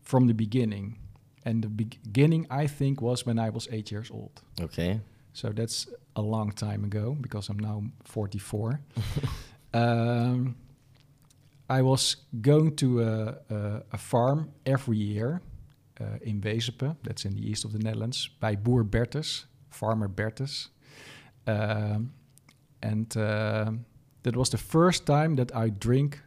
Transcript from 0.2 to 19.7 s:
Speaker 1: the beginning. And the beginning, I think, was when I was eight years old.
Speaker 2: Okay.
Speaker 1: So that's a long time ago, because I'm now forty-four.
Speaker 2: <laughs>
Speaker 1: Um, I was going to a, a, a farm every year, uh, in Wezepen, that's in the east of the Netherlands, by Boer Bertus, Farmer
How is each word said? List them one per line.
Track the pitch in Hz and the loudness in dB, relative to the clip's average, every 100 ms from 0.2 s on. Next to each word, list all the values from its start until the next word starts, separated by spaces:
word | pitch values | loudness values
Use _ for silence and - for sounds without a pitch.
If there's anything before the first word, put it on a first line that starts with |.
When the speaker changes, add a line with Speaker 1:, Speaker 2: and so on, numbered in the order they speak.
| 123 | 6
Speaker 1:
the | |
beginning. | 113 110 127 113 101 98 113 - - _ _ - | 4 2 0 0 -2 -8 -10 -18 -20 _ _ -2
And | 113 | -2
the | 110 | -2
beginning, | 107 110 - 113 104 151 160 - | -2 -4 -6 -4 4 6 4 0
I | 131 151 | -2 -2
think, | - 139 135 | 0 0 0
was | 117 123 - | 0 0 0
when | 113 | 0
I | 113 | 0
was | 113 - | -2 -6
eight | 110 104 | -8 -6
years | 104 120 | -8 -8
old. | 113 107 - - - | -12 -14 -18 -16 -8
Speaker 2:
Okay. | 82 - 87 107 - - - | -6 -2 0 0 -4 -20 -20
Speaker 1:
So | - 110 | -10 -6
that's | 107 113 - - - _ - | -4 -4 -4 -8 -14 _ -4
a | |
long | 107 110 104 | -2 0 -2
time | 101 104 104 | -4 -4 -2
ago, | 104 107 110 147 | -2 -2 -2 -4
because | 123 104 101 | -4 -6 -6
I'm | 104 | -4
now | 107 107 107 - | -4 -4 -6 -10
forty-four. | - - 101 98 - 107 110 143 - | -8 -4 -4 -4 -6 -4 -2 -4 -6
Speaker 2:
<laughs> | - 101 143 139 - - - - | -6 -4 -2 -4 -6 -12 -20 -4
Speaker 1:
Um, | 117 120 117 117 120 120 123 127 120 - - _ _ _ _ _ _ _ _ - | 2 4 4 2 2 2 2 0 -4 -16 -20 _ _ _ _ _ _ _ _ 0
I | 131 | 4
was | 131 131 - - - 117 | 6 4 2 -2 -6 0
going | 120 147 160 147 | 6 6 6 4
to | 131 120 | 2 4
a, | 113 110 110 - - | 2 0 -2 -6 -6
a, | 107 104 104 - | -4 -4 -6 -8
a | 104 | -10
farm | - 120 123 147 151 - - | 0 4 4 2 -2 -6 0
every | 135 - 107 | 0 2 0
year, | 104 104 117 175 - - - _ _ - | 0 -2 -2 -4 -8 -18 -20 _ _ -10
uh, | 107 107 | -8 -6
in | 110 104 | -4 -4
Wezepen, | 107 113 117 - 131 160 | -2 -2 -4 -4 -4 -4
that's | - - 101 | -8 -6 -6
in | 101 | -4
the | 110 | -4
east | 107 107 | -4 -4
of | |
the | 107 | -4
Netherlands, | 110 110 113 127 - _ | -4 -2 -4 -4 -8 _
by | 110 104 | -2 0
Boer | 110 123 | 2 4
Bertus, | 107 113 120 143 156 - - _ | 4 0 0 -2 -4 -8 -10 _
Farmer | - | -20